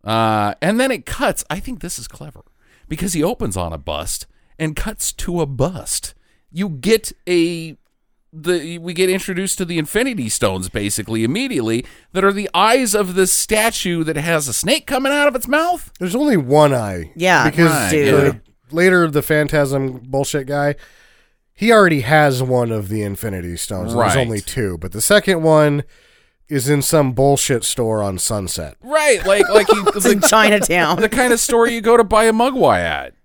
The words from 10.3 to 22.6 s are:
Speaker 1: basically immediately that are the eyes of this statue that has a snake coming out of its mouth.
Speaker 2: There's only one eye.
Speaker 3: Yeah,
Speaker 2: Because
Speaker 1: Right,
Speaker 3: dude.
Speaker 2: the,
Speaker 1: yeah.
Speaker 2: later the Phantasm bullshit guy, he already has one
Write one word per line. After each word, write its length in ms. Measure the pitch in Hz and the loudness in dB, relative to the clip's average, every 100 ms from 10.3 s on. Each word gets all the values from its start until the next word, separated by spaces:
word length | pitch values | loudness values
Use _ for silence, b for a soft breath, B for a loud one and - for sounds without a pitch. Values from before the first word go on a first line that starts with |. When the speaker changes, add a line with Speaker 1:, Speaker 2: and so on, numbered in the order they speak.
| - 107 92 92 | -2 -2 -2 -6
Speaker 1:
basically 560 | 110 101 - 107 113 | -6 -4 -6 -6 -2
immediately 600 | 113 185 262 180 113 117 b b b | -2 -2 -4 -4 -2 -2 b b b
that 100 | 180 | 0
are 80 | 196 | 0
the 160 | 196 202 | 0 -4
eyes 400 | 175 214 254 247 | 2 2 2 2
of 220 | 208 185 180 | 0 0 0
this 160 | 180 | 2
statue 720 | - - 214 226 - 185 170 | 0 0 0 0 -2 -4 -2
that 120 | 160 147 | -2 -4
has 300 | 160 165 139 | -2 -2 -2
a 60 | |
snake 340 | - 180 294 - | -4 -2 -2 -2
coming 260 | 277 269 | -2 0
out 140 | 285 285 | 2 0
of 80 | |
its 140 | 247 240 | 0 -2
mouth. 420 | 294 339 349 - - | 0 0 -4 -8 -8
Speaker 2:
There's 160 | 180 | -4
only 220 | 226 294 202 | 0 2 2
one 360 | 127 147 147 | 4 4 6
eye. 380 | 127 104 90 78 - | 4 -2 -6 -10 -2
Speaker 3:
Yeah, 340 | 185 165 117 | 2 4 4
Speaker 2:
Because 200 | 156 165 | 4 4
Speaker 1:
Right, 180 | 156 101 | 4 0
Speaker 3:
dude. 240 | 156 139 | 2 4
Speaker 2:
the, 120 | 147 139 | 4 2
Speaker 1:
yeah. 60 | - _ _ _ | -2 _ _ _
Speaker 2:
later 400 | 160 185 180 165 | 2 4 4 2
the 120 | 143 | 0
Phantasm 800 | - 151 147 151 139 139 135 127 123 | 0 0 2 0 0 0 -4 -8 -6
bullshit 400 | 135 139 147 135 | -4 -2 -4 -4
guy, 300 | 143 143 143 b b b b b b _ | -2 -2 -4 b b b b b b _
he 180 | _ 214 | _ 4
already 280 | 226 185 147 | 6 6 4
has 400 | 117 156 147 127 | 2 4 4 2
one 280 | 127 123 | 0 0